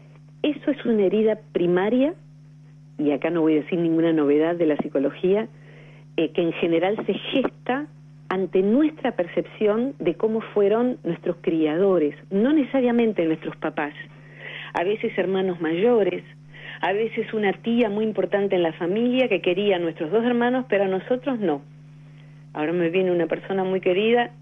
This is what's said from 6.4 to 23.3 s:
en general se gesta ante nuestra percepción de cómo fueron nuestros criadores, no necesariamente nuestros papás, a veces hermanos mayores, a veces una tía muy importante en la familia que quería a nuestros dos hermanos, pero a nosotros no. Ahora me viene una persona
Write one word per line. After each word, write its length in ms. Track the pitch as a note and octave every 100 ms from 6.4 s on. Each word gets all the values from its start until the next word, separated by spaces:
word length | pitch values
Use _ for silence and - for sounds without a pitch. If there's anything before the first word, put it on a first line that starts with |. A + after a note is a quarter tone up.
en 120 | E3+
general 420 | - F3 E3 F3+ G#3+
se 80 | -
gesta 760 | G3 - C4+ A#3+ - - B3+ D4+ - - - -
ante 320 | F#3 F#3 F#3+
nuestra 540 | G3 A#3+ D4+ D4+ B3+ A#3
percepción 760 | F3 - E3 - G#3+ G#3+ B3+ C4+
de 160 | -
cómo 260 | - A3 A3
fueron 560 | G#3 - G3+ A3 B3 -
nuestros 320 | - E3 - E3+
criadores, 720 | - D#3+ D#3 D#3 G3 F3+ D3 D3 -
no 240 | G3 A#3
necesariamente 720 | D#4 B3 C4+ B3 A#3+ A#3 G3 E3
nuestros 300 | D#3+ D#3+ D#3
papás, 360 | D#3+ D3+ D3 D3+ - - - - - - -
a 100 | -
veces 280 | F3 G#3+ A3+ -
hermanos 420 | F3+ F#3+ F#3+ E3+
mayores, 640 | D#3+ E3 A3+ A#3+ F#3 F3 - - - - - -
a 120 | E3+
veces 400 | G3+ A3+ A3+ A3
una 180 | A3 G#3
tía 360 | F#3 - A#3 A3+
muy 140 | G3+
importante 500 | A3 G3 F3+ G3+ G3+
en 80 | F#3
la 100 | E3+
familia 560 | D#3 E3+ G#3 A#3+ B3 B3
que 120 | F3+
quería 360 | E3 F3 G#3 F#3
a 20 |
nuestros 320 | E3+ D#3+ D#3+
dos 120 | G#3
hermanos, 420 | A#3+ A#3+ A#3+ B3+ B3
pero 160 | G3+
a 20 | G3
nosotros 540 | F#3+ F#3+ B3+ C#4 B3
no. 200 | G3 C#3+ - - - - - - - - -
Ahora 200 | - D3+
me 160 | F3 E3+
viene 200 | F3+ F#3
una 160 | F3
persona 380 | E3